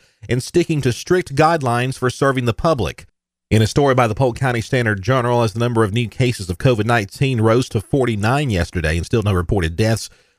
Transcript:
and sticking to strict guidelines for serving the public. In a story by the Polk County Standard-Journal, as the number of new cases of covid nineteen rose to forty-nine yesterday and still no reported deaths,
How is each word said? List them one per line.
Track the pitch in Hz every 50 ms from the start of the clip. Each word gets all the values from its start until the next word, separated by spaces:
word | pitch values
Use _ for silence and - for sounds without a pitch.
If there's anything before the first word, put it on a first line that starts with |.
| _ _ _ _ - -
and | 120 131 -
sticking | - - 175 165 - 165 147
to | - 127 117
strict | - - - 175 185 175 - 139
guidelines | 135 151 160 170 160 135 123 117 120 123 131 131 -
for | 127 123
serving | - - 143 139 131 131 120
the | 120 110
public. | - - 165 160 127 98 69 - - - _ _ _ _ _ _ _ _ _
In | 107 107 110
a | 104
story | - 156 143 139 127
by | 123 123 110
the | 107
Polk | - 139 127 117
County | - 135 131 120 117
Standard-Journal, | 107 - - 127 120 110 104 98 92 123 131 131 117 123 120 120
as | 117 110 95
the | 113
number | 117 120 120 113 113
of | 98 98
new | 120 120 101
cases | - - 131 123 117 - 98 87
of | 90 -
covid | - 131 123 104 104
nineteen | 113 120 117 101 - - - 143 135 131 113
rose | 110 110 113 127 131 -
to | - 110
forty-nine | - - - 143 123 123 117 101 101 110 127 143 151 131
yesterday | 107 87 85 - - 90 78 78 80
and | 85 78
still | - - 117 -
no | 104 98
reported | 90 85 - - 98 85 80 85
deaths, | - 110 110 113 - - - - _ _ _ _